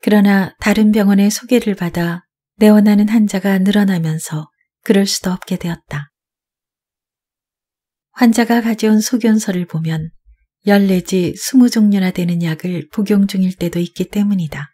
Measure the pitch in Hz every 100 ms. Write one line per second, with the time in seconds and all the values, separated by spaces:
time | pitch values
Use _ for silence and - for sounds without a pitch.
0 | - 208 202 196 185 _ - 208 214 214
1 | 202 196 202 208 240 240 226 196 175 175
2 | 170 175 _ _ _ _ 214 214 208 208
3 | 208 226 208 190 196 196 190 208 196 180
4 | 160 160 - 151 156 _ _ _ - 196
5 | 196 - - 185 - 180 175 165 _ 147
6 | 143 _ _ _ _ _ _ _ _ _
7 | _ _ _ _ _ _ _ _ _ _
8 | _ - 240 226 233 233 226 220 214 214
9 | 214 247 226 220 214 180 175 160 160 160
10 | 160 _ _ _ _ _ - 202 196 185
11 | 180 190 170 - - 262 240 233 208 202
12 | 185 185 175 175 170 160 180 175 - -
13 | 196 208 196 190 185 185 175 175 175 -
14 | 180 208 202 196 160 143 147